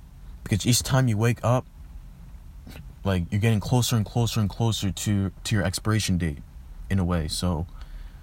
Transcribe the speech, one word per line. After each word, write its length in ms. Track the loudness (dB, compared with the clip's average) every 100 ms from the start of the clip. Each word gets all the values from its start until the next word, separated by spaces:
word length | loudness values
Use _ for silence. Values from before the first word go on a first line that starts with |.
| -18 -18 -18 -16
Because 240 | -2 0 4
each 160 | 2
time 240 | 4 4 4
you 100 | 4
wake 220 | 2 2
up, 240 | 2 2 0 -12 -16 -16 -16 -18 -18 -18 -18 -18 -16 -16 -16 -6
like, 200 | 0 0 0
you're 100 | 2
getting 180 | 4 2
closer 360 | 4 2 4 2
and 100 | 0
closer 340 | 0 0 2
and 80 | 0
closer 440 | 2 0 2 -2
to, 400 | -2 0 0 0 -4
to 120 | 0 2
your 80 |
expiration 560 | 2 0 0 0 2 0
date, 180 | 0 -4 -10 -18 -16 -14 -2
in 120 | 0
a 40 |
way. 240 | 2 0 -2
So 380 | -2 0 -2 -4 -10 -14 -14 -16 -16